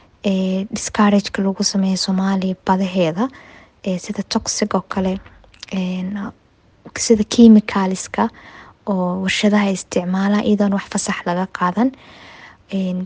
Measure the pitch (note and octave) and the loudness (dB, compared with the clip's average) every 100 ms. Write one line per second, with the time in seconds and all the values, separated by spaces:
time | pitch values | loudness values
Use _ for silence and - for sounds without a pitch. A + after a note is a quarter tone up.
0 | _ _ G3+ F#3+ F#3 F#3 G3 G#3 - - | _ _ -2 0 0 -2 -4 -8 -4 2
1 | G#3 G3+ - - G3 F#3+ G3+ G3 F#3+ F#3 | 4 4 0 -2 -2 -2 -2 0 0 0
2 | - F#3 F#3+ F#3+ F#3+ F#3 - F#3 F#3+ F#3 | -2 -2 0 0 -2 -2 0 0 0 0
3 | E3 E3 C4 - - - - _ G3+ F3+ | 0 0 -4 -6 -20 -20 -20 _ -6 -6
4 | - G#3 - A3+ - - G#3 F#3+ - G3 | -6 -8 -4 -4 -4 -4 -2 -2 -4 -4
5 | F#3+ G3 - - - - - F#3+ F3+ F#3 | -2 -4 -8 -20 -20 -20 -10 -6 -4 -4
6 | F#3 G3+ G#3 - _ _ _ _ - - | -6 -6 -10 -12 _ _ _ _ -16 -4
7 | - A3 G#3 - A#3 G#3+ G#3 G3 F#3+ F#3+ | 0 2 2 8 10 10 6 0 -2 -4
8 | - - A3+ - - - - - - F#3+ | -6 -2 -2 -4 -20 -20 -20 -12 -4 -2
9 | F3+ F#3 F#3 - G#3 G#3 G3+ F#3+ - F#3 | -2 -2 -4 0 2 2 2 -2 -4 -4
10 | F3+ F#3+ G3 G#3 G#3+ G3+ G3+ G3 - G3+ | -2 0 0 2 2 2 2 -2 -4 -6
11 | - - F3 F3 F#3 - F3+ F#3+ C4 - | -4 -4 -4 -4 -4 -2 -2 0 0 -2
12 | - - - - - - - G3 F#3 F3+ | -16 -20 -20 -20 -20 -20 -8 -4 -2 -4